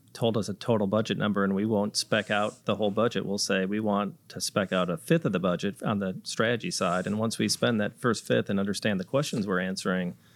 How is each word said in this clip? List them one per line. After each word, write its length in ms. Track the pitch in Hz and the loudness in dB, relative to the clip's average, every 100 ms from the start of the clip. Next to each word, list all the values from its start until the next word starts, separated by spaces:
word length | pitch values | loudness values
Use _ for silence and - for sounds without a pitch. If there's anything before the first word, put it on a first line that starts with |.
| - | -16
told 220 | - 117 107 | -2 0 2
us 140 | 98 | -2
a 40 | |
total 340 | 98 - 110 98 | -4 0 2 2
budget 300 | 107 107 104 | 2 0 0
number, 280 | 104 101 98 | 0 2 2
and 100 | 98 | 2
we 100 | 107 | 2
won't 300 | 104 104 - | 2 0 -2
spec 340 | - 107 101 | 0 0 2
out 360 | 104 107 - - | 0 0 -2 -4
the 100 | 98 | 0
whole 160 | 104 | 0
budget. 340 | 101 120 98 - | 2 0 0 -4
We'll 120 | 101 | -2
say, 260 | - 95 | 0 0
"We 160 | 95 107 | 2 0
want 360 | 107 101 101 - - | 0 0 0 -6 -14
to 140 | 92 | -8
spec 320 | - - 95 | -2 0 2
out 160 | 92 90 | 2 0
a 80 | 82 | -2
fifth 260 | - 165 | 2 2
of 80 | 127 | 2
the 80 | 92 | 0
budget 420 | 92 87 101 - | 0 0 -2 -4
on 160 | - 104 | -2 -2
the 180 | 95 92 | -2 -6
strategy 460 | - - 113 120 87 | -8 -2 0 0 -4
side." 380 | - 92 90 101 | -2 0 0 -2
And 100 | 107 | -2
once 200 | 113 - | -2 0
we 100 | 110 | -2
spend 320 | - 120 110 | 2 2 2
that 180 | 104 - | -2 -2
first 300 | 123 107 - | -2 -2 0
fifth 220 | 120 98 | 0 2
and 100 | 98 | -2
understand 400 | 101 98 110 95 | -2 -2 -2 -2
the 60 | 92 | 0
questions 420 | 135 147 120 101 | -2 0 -2 0
we're 140 | 90 | 0
answering, 540 | 92 95 98 92 90 - - | -2 -4 -2 0 -2 -6 -20